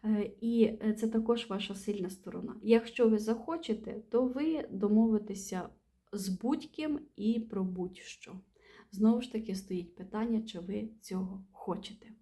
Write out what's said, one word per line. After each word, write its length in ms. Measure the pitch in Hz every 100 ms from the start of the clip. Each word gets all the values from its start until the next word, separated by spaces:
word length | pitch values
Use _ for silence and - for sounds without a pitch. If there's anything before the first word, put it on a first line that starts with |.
Е, 280 | 214 214 208 -
і, 220 | 233 233
е, 300 | 214 - 214
це 140 | 214 226
також 420 | 226 220 233 -
ваша 260 | 202 - 196
сильна 340 | - 202 180
сторона. 460 | - - - - -
Якщо 480 | 208 226 226 - 233
ви 100 | 214
захочете, 760 | 214 226 - 330 - 214 - 208 -
то 140 | 233
ви 440 | 254 254 311 320 -
домовитеся 960 | 190 208 214 226 214 208 196 - 185 - - _ _ _
з 160 | 202 190
будь-ким 720 | 185 247 311 - - 311 294 - -
і 240 | 208 233
про 240 | 220 202
будь-що. 720 | 185 180 180 - - - - 190 _ _ _ - -
Знову 300 | 196 214 240
ж 100 | -
таки 240 | 226 220 190
стоїть 400 | - 185 175 -
питання, 460 | 190 214 233 220
чи 180 | 220 180
ви 300 | 180 208 220 -
цього 420 | - 185 185 196 -
хочете. 560 | - - - - - - -